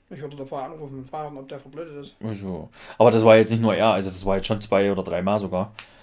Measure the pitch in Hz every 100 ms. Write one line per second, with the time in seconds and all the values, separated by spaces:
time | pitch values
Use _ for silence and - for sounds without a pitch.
0 | - 160 143 143 135 143 135 156 143 135
1 | 127 156 151 143 135 143 135 147 165 143
2 | 139 - 113 104 98 82 - - - -
3 | 113 113 110 110 110 113 113 87 110 98
4 | 95 92 95 95 - 107 - 98 101 95
5 | 92 87 95 104 95 90 101 - - -